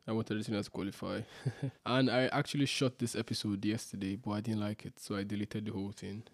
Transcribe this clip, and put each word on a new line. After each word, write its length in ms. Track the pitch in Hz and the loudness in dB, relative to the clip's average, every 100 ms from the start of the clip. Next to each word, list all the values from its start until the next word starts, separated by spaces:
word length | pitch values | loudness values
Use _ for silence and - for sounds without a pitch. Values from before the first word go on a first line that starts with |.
| - | -2
I 60 | |
want 180 | 113 113 | 0 0
Argentina 320 | 107 107 104 | 0 0 0
to 80 | 104 | -2
qualify. 520 | - 98 - 95 98 113 - 131 | -2 -4 -4 -4 -4 -6 -6 -4
<laughs> 340 | - 135 - 107 | -2 -4 -4 0
And 220 | 127 127 | 4 6
I 180 | 123 131 | 6 4
actually 400 | 135 143 147 139 | 4 2 2 2
shot 340 | - 131 - | 4 2 2
this 160 | 117 - | -2 0
episode 480 | 113 113 110 101 | -2 -2 0 2
yesterday, 500 | 104 113 - 98 98 | 2 0 -2 -4 -2
but 160 | 101 107 | -2 -2
I 100 | 104 | -2
didn't 180 | 113 110 | 0 0
like 260 | 104 107 - | 0 -4 -8
it, 140 | - | -10
so 160 | - 101 | -4 -2
I 80 | |
deleted 420 | 104 104 104 110 107 | -2 -2 -2 -2 -2
the 60 | |
whole 200 | 98 98 | -4 -4
thing. 300 | 101 95 101 - | -6 -8 -8 -10